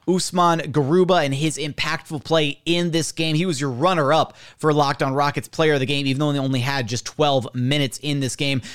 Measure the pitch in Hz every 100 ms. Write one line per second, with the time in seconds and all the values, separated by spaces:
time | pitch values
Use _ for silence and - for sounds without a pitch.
0 | - 185 - 180 170 165 151 151 135 180
1 | 180 180 143 135 156 139 151 - 156 160
2 | - 156 - 160 147 139 160 175 175 160
3 | 147 - 160 156 185 131 143 120 175 175
4 | 139 156 135 - - - 156 151 139 143
5 | 139 135 143 143 - - 156 143 131 143
6 | 139 135 151 143 135 131 123 139 113 120
7 | - - 147 135 110 127 123 147 135 -
8 | 147 143 131 - 143 135 -